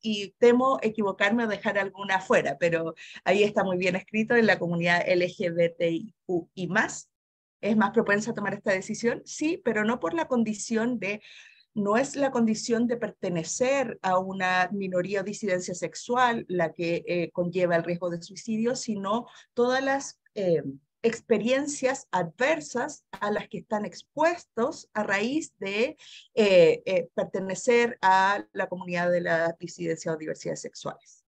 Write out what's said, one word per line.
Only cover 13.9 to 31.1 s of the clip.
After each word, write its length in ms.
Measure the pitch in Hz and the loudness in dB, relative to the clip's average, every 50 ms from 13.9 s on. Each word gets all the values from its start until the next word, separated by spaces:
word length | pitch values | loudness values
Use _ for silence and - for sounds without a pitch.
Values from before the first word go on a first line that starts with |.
| - - - | -4 -4 -2
a 160 | 190 185 185 | 2 2 2
una 500 | 190 190 190 190 185 185 185 185 185 180 208 | 0 0 -4 -2 0 0 2 2 0 0 -2
minoría 500 | 202 190 185 185 180 175 190 202 196 185 | -4 -4 -2 -2 -2 -2 0 -2 -2 -2
o 20 | |
disidencia 500 | 208 208 - 220 196 180 180 180 - 180 | -4 -6 -6 -2 -2 -2 -2 -2 -4 -8
sexual 680 | - 175 156 - - - - 240 254 254 240 233 226 190 - | -6 -6 -8 -8 -8 -6 -2 0 2 2 2 2 0 -4 -4
la 260 | 180 180 165 160 160 | -2 -2 -2 -2 -2
que, 280 | - 170 165 170 160 - | -4 -4 -2 -2 -2 -2
eh, 240 | - 170 175 165 160 - | -2 -2 -2 -2 -4 -2
conlleva 440 | 180 175 175 180 185 180 175 175 | -2 -2 -2 0 0 2 2 2
el 80 | 170 165 | 2 0
riesgo 260 | 170 175 170 185 175 | 0 -4 -4 -4 -6
de 120 | 170 170 170 | -6 -6 -10
suicidio, 540 | - 190 175 - 233 220 214 226 240 262 | -12 -16 -14 -8 -4 -2 -2 0 -2 -2
sino 500 | 254 - 240 208 196 196 196 214 240 240 - - - - _ - | -4 -4 -6 -6 -4 -2 -2 -2 -2 -4 -6 -16 -20 -20 _ -2
todas 280 | - 240 247 254 262 269 | 0 0 2 2 0 0
las, 380 | 269 269 277 269 - - _ _ _ - | 0 0 -2 -2 -6 -14 _ _ _ -8
eh, 280 | 214 196 180 165 147 - 139 139 - _ _ _ _ - | -4 0 2 2 0 0 -4 -10 -12 _ _ _ _ -2
experiencias 1080 | 226 226 - - - 226 208 214 240 254 269 294 294 285 - 262 254 269 269 - _ | -2 -2 -2 0 0 0 2 2 2 0 0 0 -2 -4 -2 -2 -2 -2 -2 -6 _
adversas 960 | - 180 175 170 - - 247 294 330 302 302 - - 233 262 302 - - _ _ | -2 -2 -2 -2 -4 -2 0 0 0 0 -4 -6 -6 -6 -6 -6 -8 -12 _ _
a 200 | - - 208 208 | -12 -6 -4 -4
las 180 | 214 208 202 - | -4 -4 -4 -8
que 80 | - | -12
están 300 | - - - 214 208 208 | -12 -8 -4 -4 -4 -4
expuestos 1040 | 175 - - - _ - 285 311 339 349 339 - _ - - 240 294 339 - - _ - | -6 -10 -14 -20 _ -2 2 2 2 2 0 -8 _ -4 -2 -2 -2 -2 -6 -14 _ -6
a 100 | 214 208 | -4 -2
raíz 520 | 208 196 196 214 247 277 311 - - _ - | -2 0 -2 0 0 -2 -2 -4 -6 _ -10
de, 380 | 202 190 202 214 240 302 311 _ - - - - - _ - | -8 -6 -2 -2 -2 -2 -4 _ -18 -20 -20 -20 -20 _ 2
eh, 480 | - 214 202 190 175 165 156 - - - | 2 4 6 8 8 8 8 6 4 0
eh, 240 | - 190 175 - - - | -2 -2 -2 -2 -2 -4
pertenecer 840 | - 190 - - 196 190 190 185 - - 254 240 240 240 233 - - - | -4 -4 -4 -4 -6 -6 -6 -8 -4 0 2 4 4 4 2 0 0 4
a 420 | 190 190 190 190 196 202 208 - _ - | 4 6 6 6 4 2 0 -4 _ -6
la 160 | 196 190 185 | -6 -6 -6
comunidad 420 | 180 180 185 180 175 175 175 175 | -6 -8 -8 -6 -2 0 0 2
de 120 | 175 175 175 | 2 2 2
la 340 | 170 170 160 165 170 170 - | 0 0 2 0 0 -2 -4
disidencia 540 | 175 165 - - 175 165 165 160 - 170 160 | -10 -14 -10 -6 -4 -4 -4 -4 -4 -4 -4
o 60 | 156 | -4
diversidades 420 | 156 156 151 - - 165 156 151 | -4 -8 -8 -8 -6 -8 -8 -8
sexuales. 640 | - - - - - - - - _ _ | -10 -14 -14 -12 -10 -10 -12 -12 _ _